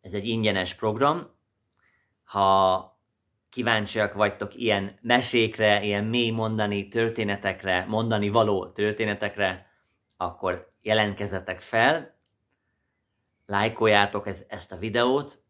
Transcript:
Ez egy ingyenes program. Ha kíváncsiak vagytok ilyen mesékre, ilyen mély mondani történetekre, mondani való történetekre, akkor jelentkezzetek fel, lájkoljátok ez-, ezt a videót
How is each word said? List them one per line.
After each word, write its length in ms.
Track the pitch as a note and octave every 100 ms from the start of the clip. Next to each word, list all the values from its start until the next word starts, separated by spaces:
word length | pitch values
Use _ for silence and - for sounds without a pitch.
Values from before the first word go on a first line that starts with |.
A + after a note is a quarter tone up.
Ez 120 | G2+
egy 140 | G2+ G#2
ingyenes 460 | A2+ G#2+ F#2+ F2+
program. 560 | - A2 A#2 C#3 E3 E3+ _ _ _ _ _ _ _ _ _
Ha 760 | _ G2+ G2 F#2+ F#2+ F#2 - _ _ _ _ _ _
kíváncsiak 640 | - A#2 A2 G#2 A2+ G#2
vagytok 420 | G2+ G#2 - G2+ -
ilyen 420 | A#2 G2+ G2 -
mesékre, 840 | A#2 A#2+ A#2 A#2+ A2 A2 G#2+ G#2
ilyen 200 | G#2 G2+
mély 280 | A2 A#2+ A#2
mondani 560 | A2+ A2 A2 G#2 G2+ G2
történetekre, 960 | A#2 A2+ A2+ G#2 G2+ G2+ F#2 F#2+ F2+ F#2+
mondani 440 | G#2+ A2+ G#2+ G#2
való 420 | A2 G#2+ G2 -
történetekre, 1000 | - G#2 G#2 G#2+ G2+ G#2 - G2 F2+ - _ _ _ _ _
akkor 560 | F2 - F#2 F2 - _
jelentkezzetek 760 | G#2+ G#2+ G#2 G2 G2+ F#2 F2+ F2+
fel, 600 | - A2+ A#2+ D#3+ - _ _ _ _ _ _ _ _ _ _ _ _ _ -
lájkoljátok 840 | G2+ A2 A2 A2 G#2 G2+ G#2 G2+
ez-, 180 | F#2+ -
ezt 240 | G#2 -
a 60 | F2+
videót 680 | A2 A2 A#2+ C#3 C#3+ - _